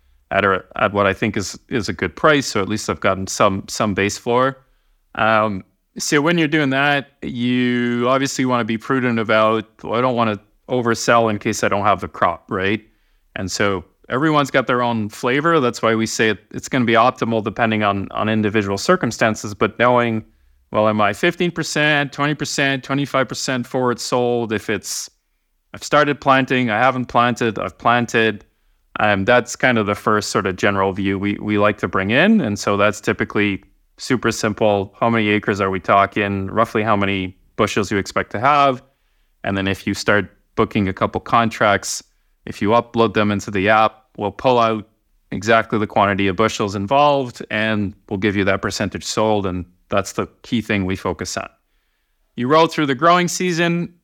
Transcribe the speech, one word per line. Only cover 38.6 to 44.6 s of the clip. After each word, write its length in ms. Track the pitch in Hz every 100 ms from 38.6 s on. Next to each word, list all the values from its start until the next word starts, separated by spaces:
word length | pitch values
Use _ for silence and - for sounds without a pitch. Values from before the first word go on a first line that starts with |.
| 143 123 - _ _ _ _ _
And 140 | - 98
then 100 | 98
if 180 | 95 -
you 80 |
start 360 | 98 - 104 92 _ _ -
booking 320 | 107 110 95
a 60 |
couple 260 | 95 104 -
contracts, 800 | - 117 113 - 110 98 - - - _ _ _ -
if 160 | -
you 80 | 101
upload 460 | 117 117 117 113 110
them 160 | 104
into 200 | 104 -
the 160 | 101 98
app, 380 | 110 110 - _ -
we'll 140 | 104
pull 280 | - 131
out 280 | 123